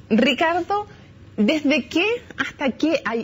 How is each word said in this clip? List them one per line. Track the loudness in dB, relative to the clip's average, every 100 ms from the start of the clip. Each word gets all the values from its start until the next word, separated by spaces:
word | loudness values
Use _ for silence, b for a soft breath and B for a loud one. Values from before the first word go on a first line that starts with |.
| 0
Ricardo, | 2 2 2 0 0 -2 -4 -4 B B -20 -14 -2
¿desde | 0 2 2 0 0
qué | -2 0 -2 -6 -8
hasta | -8 -4 -4
qué | -2 0 0 -2
hay | -6